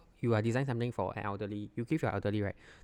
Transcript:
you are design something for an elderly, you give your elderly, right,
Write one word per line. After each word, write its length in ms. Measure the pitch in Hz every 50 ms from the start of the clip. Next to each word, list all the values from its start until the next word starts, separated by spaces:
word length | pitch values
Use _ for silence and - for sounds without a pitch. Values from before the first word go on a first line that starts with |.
| - - - -
you 120 | - 117 113
are 80 | 107
design 240 | 107 117 113 127 139
something 260 | 135 120 117 120 123 -
for 180 | - 92 92 -
an 60 | - 104
elderly, 460 | 101 101 101 107 101 104 104 104 - -
you 80 | 120 117
give 180 | - 156 156
your 100 | 139 110 -
elderly, 280 | 101 - 104 101 107
right, 140 | 101 95 - - - - - -